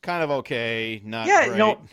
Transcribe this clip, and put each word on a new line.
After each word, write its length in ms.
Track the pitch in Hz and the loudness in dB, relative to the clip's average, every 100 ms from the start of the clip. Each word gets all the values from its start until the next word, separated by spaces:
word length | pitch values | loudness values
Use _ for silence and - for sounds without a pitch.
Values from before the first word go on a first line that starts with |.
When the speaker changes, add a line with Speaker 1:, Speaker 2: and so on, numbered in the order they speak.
Speaker 1:
kind 200 | - 175 | -6 -2
of 60 | 156 | 0
okay, 720 | 139 - 127 117 113 113 110 | -2 -2 -4 -2 -2 -4 -8
not 220 | 107 113 311 | -8 -4 2
Speaker 2:
Yeah, 220 | 403 285 | 4 4
Speaker 1:
great. 100 | 202 | 2
Speaker 2:
no, 220 | 214 - - | 2 2 -4